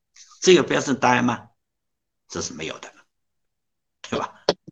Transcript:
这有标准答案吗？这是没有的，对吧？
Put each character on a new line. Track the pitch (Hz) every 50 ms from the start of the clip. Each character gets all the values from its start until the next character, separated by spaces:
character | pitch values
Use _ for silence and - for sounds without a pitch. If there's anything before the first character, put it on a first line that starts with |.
| _ _ _ - - _ - _
这 | - 185 185
有 | 160 127
标 | - 147 143
准 | 135 143 131 -
答 | - 123
案 | 123 123 123
吗？ | 123 117 110 - - _ _ _ _ _ _ _ _ _ _ _ _ _ _ _
这 | _ - 87
是 | 78 - -
没 | 76 80
有 | 73 - -
的， | - - - - _ _ _ _ _ _ _ _ _ _ _ _ _ _ _ _ _ _ _ _ - -
对 | -
吧？ | - - - - _ _ - - - _ -